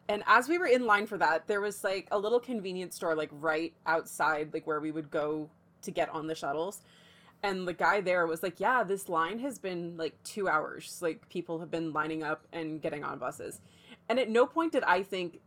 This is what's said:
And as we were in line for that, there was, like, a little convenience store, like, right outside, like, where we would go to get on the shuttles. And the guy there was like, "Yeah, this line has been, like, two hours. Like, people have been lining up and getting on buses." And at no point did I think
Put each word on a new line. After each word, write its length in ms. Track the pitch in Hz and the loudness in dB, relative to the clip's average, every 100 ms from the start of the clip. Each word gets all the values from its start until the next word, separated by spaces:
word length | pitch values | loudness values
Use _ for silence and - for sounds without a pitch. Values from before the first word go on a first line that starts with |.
| - | -4
And 160 | 208 - | -2 6
as 200 | 233 254 | 6 6
we 120 | 349 | 2
were 80 | 339 | 6
in 180 | 254 | 4
line 220 | 233 202 214 | 6 4 4
for 100 | 196 | 2
that, 300 | 156 160 - | 2 2 2
there 140 | 202 | 0
was, 200 | 208 202 | 0 -2
like, 240 | 202 190 - | -2 -2 0
a 60 | 208 | 0
little 200 | 208 240 | 4 2
convenience 560 | 240 233 185 185 175 - | 2 -4 -4 -4 -6 -4
store, 180 | 175 | 0
like, 160 | 156 151 | 0 -2
right 400 | 147 160 156 165 _ - | -2 0 0 -2 _ 0
outside, 680 | 160 - - 151 151 156 | 0 0 0 2 2 -2
like, 140 | 160 160 | -4 -2
where 120 | 151 | -2
we 120 | 156 | -2
would 200 | 156 147 | -6 -2
go 380 | 160 151 156 151 _ _ - | -2 0 -2 -6 _ _ -12
to 100 | 196 | -8
get 200 | 175 160 | -2 -2
on 160 | 160 156 | -2 -4
the 80 | |
shuttles. 480 | 160 147 151 180 - - - - - - - | -4 -4 -2 -4 -6 -20 -20 -20 -20 -20 -6
And 240 | 202 190 180 | -4 -2 -4
the 60 | |
guy 300 | 165 170 202 | 0 2 4
there 240 | 180 180 170 | 2 2 2
was 160 | 165 | 0
like, 180 | 190 175 | -4 0
"Yeah, 240 | 202 254 | 2 2
this 240 | 185 196 - | 2 -2 0
line 300 | 165 165 226 | 0 0 -2
has 200 | 277 202 | -6 -6
been, 380 | 190 175 170 170 | -6 -6 -6 -6
like, 260 | 156 - | -6 -6
two 220 | - 208 190 | -12 -4 0
hours. 520 | 156 - - - - | 0 -2 -10 -12 -4
Like, 260 | 170 160 - | -4 -4 -8
people 280 | 180 165 165 | -8 -6 -8
have 100 | 165 | -4
been 200 | 165 165 | -4 -2
lining 320 | 151 156 160 | -2 -2 -2
up 240 | 151 156 - | -4 -4 -6
and 300 | 165 160 156 | -8 -8 -6
getting 200 | 160 147 | -6 -6
on 160 | 143 139 | -8 -6
buses." 440 | 127 - 107 - - - - - - | -8 -8 -12 -12 -20 -20 -20 -16 -2
And 80 | 247 | 0
at 80 | 220 | 2
no 160 | 226 | 4
point 280 | 277 330 330 | 4 2 0
did 120 | 269 | 2
I 180 | - 180 | 4 2
think 380 | 196 190 175 - | 2 -4 -6 -8